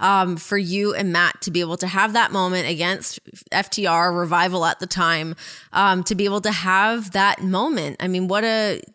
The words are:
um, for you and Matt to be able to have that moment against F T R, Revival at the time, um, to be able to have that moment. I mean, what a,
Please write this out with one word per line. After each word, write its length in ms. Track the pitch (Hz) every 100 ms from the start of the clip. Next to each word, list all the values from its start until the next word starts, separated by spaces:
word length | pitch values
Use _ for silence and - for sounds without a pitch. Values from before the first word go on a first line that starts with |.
um, 360 | 185 196 180 170
for 220 | - 202
you 360 | 180 196 202
and 180 | - 196
Matt 280 | 170 175 -
to 100 | -
be 80 | 170
able 160 | 170 175
to 100 | 180
have 280 | 190 214
that 180 | 226 220
moment 360 | 196 180 185 143
against 520 | 160 175 196 - - - - -
F 180 | 190 196
T 160 | - 190
R, 260 | 165 180
Revival 520 | 175 170 180 180 180
at 160 | 165 -
the 60 | 185
time, 480 | 190 165 160 160 160 - - -
um, 300 | 180 196 185
to 120 | 175 196
be 80 |
able 160 | 202 202
to 100 | 214
have 640 | 180 185 190 214 233 202
that 280 | 196 202 -
moment. 580 | 190 185 277 247 147 -
I 80 | 185
mean, 180 | 185 185
what 160 | 202
a, 380 | 226 220 208 - -